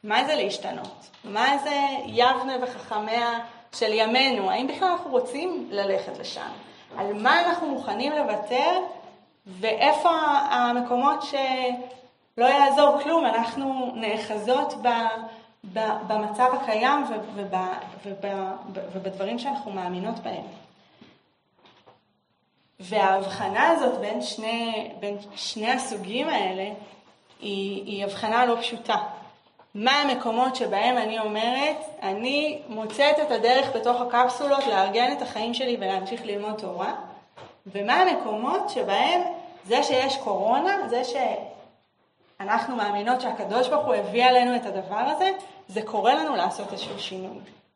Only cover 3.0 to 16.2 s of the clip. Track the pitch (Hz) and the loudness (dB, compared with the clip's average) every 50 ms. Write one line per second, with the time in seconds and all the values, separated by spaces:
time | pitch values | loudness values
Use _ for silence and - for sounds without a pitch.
3 | 214 214 226 240 233 240 233 233 233 - - - - - - - 226 214 214 220 | -2 -2 -2 0 0 0 -2 -2 -6 -10 -16 -20 -20 -16 -4 -2 0 0 2 2
4 | 220 220 233 254 269 269 247 208 196 190 190 220 262 277 294 - 381 370 349 - | 2 4 4 4 4 4 2 2 0 0 0 0 -2 -4 -2 0 2 2 2 0
5 | - 277 262 247 254 - 247 285 339 370 330 - 240 - 202 202 196 196 190 180 | -2 0 0 0 0 0 -6 -6 -4 -4 -4 -6 -6 -6 -4 -2 0 0 0 -2
6 | - - - 78 80 - - 76 76 - - - - - - - - - - - | -2 -6 -10 -10 -10 -10 -10 -10 -10 -10 -12 -14 -18 -20 -20 -20 -20 -14 -8 -6
7 | 196 202 208 208 214 254 302 339 349 349 339 349 330 294 269 240 - - - 220 | -4 -4 -4 0 2 4 4 4 4 2 0 0 -2 -4 -4 -4 -4 -6 -4 -2
8 | 254 294 302 302 269 226 208 202 - - 247 262 294 330 359 370 359 - - - | -2 -2 0 0 0 0 -2 -4 -4 -2 0 2 2 4 2 2 0 -4 -10 -14
9 | - - - _ _ _ _ _ _ 196 185 185 196 220 - - - 294 302 302 | -18 -20 -20 _ _ _ _ _ _ -20 -10 -4 -2 -2 2 4 6 4 6 6
10 | 349 349 330 311 311 294 285 277 - - - 247 247 240 240 247 240 - 247 247 | 4 4 4 4 2 4 4 4 2 2 2 2 2 2 2 0 0 0 0 2
11 | 262 285 311 - - - 285 269 269 262 262 262 254 254 247 247 - - - - | 2 2 2 2 -4 -4 -2 -2 0 0 0 0 0 -2 -2 -4 -8 -12 -16 -20
12 | - - _ _ _ _ _ - 240 254 277 285 285 277 277 294 294 294 302 294 | -20 -20 _ _ _ _ _ 4 4 6 8 8 6 6 8 8 8 8 6 4
13 | - 294 330 330 285 233 220 226 233 - - 277 269 269 262 262 254 247 - 220 | 2 2 2 4 4 4 2 2 0 -2 -4 -4 -4 -4 -2 -2 -4 -4 -4 -4
14 | 226 208 208 214 208 - 214 208 196 233 254 294 285 294 - - - 240 233 233 | -4 -4 -4 -4 -4 -6 -6 -4 0 2 2 2 2 -2 -4 0 0 0 2 2
15 | 226 226 220 - - - - - - - _ _ - 202 180 214 220 214 - 220 | 0 -2 -2 -4 -8 -12 -16 -18 -20 -20 _ _ -20 -8 -4 -2 -2 -2 -2 -4
16 | 202 185 214 214 | -2 -2 -2 -2